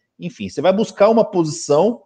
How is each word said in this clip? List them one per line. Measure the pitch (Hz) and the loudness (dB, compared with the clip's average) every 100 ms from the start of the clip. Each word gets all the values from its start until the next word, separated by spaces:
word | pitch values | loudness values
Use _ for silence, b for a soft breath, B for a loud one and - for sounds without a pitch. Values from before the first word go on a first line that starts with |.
| _ _ | _ _
enfim, | 170 - 98 | -14 -12 -10
você | - | -2
vai | 156 | 0
buscar | 196 226 - 208 | 0 -2 0 2
uma | 226 | 2
posição, | 208 185 156 - - 143 202 240 | 0 0 -2 -4 0 2 2 -2